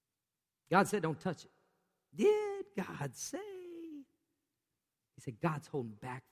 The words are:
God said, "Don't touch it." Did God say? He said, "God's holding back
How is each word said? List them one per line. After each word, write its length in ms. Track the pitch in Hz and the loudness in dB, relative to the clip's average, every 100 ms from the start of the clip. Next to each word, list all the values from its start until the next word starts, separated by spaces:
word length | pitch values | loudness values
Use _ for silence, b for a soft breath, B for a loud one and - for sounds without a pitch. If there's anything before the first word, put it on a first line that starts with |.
| _ _ _ _ _ _ - | _ _ _ _ _ _ 4
God 160 | 175 196 | 6 6
said, 160 | 208 | 4
"Don't 160 | 160 151 | 0 0
touch 260 | 185 160 | -2 -4
it." 60 | - _ _ _ _ _ _ | -8 _ _ _ _ _ _
Did 520 | 143 370 427 415 403 381 - | 4 6 6 2 -4 -6 -6
God 400 | 180 143 139 - | -6 -4 -6 -6
say? 220 | - - | -8 -8
He 1800 | 415 381 359 339 330 294 269 _ _ _ _ _ _ _ _ _ _ - | -8 -10 -12 -12 -12 -12 -16 _ _ _ _ _ _ _ _ _ _ -16
said, 200 | - 113 | -12 -2
"God's 260 | 170 151 - | -2 -2 -6
holding 280 | 147 117 | -6 -6
back 300 | 104 127 127 - | -8 -10 -12 -14